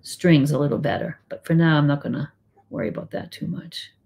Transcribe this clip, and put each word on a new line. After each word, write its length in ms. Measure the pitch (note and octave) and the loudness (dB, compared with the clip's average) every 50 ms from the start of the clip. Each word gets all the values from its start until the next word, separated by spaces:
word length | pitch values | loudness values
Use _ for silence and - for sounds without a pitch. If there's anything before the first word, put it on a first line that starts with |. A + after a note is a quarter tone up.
| _ | _
strings 480 | - - - - F3+ E3 C#3+ C3+ D3 | -16 -12 0 4 6 6 6 6 2
a 80 | C3+ C3 | 2 0
little 180 | D3 C#3+ - | 0 0 0
better. 420 | - D3 - - - - F3 - _ _ _ | 0 0 -2 -2 -2 -4 -8 -10 _ _ _
But 140 | - - _ | -16 -14 _
for 120 | - E3 | 0 2
now, 220 | E3 E3 E3 D#3 | 4 4 4 4
I'm 100 | D3 D3 | 4 4
not 160 | C#3+ C#3+ C#3+ - | 2 0 0 -4
gonna 280 | - A#2+ - D3 - _ _ _ _ _ _ _ _ | -6 -6 -6 -6 -10 _ _ _ _ _ _ _ _
worry 200 | - - F2+ E2+ | -8 -6 -6 -6
about 200 | - - - - | -6 -8 -10 -8
that 200 | - - - - | -10 -10 -10 -10
too 160 | - - - | -12 -10 -8
much. 440 | - E3+ - - F3 - - - - _ _ _ | -8 -8 -8 -10 -14 -16 -16 -16 -16 _ _ _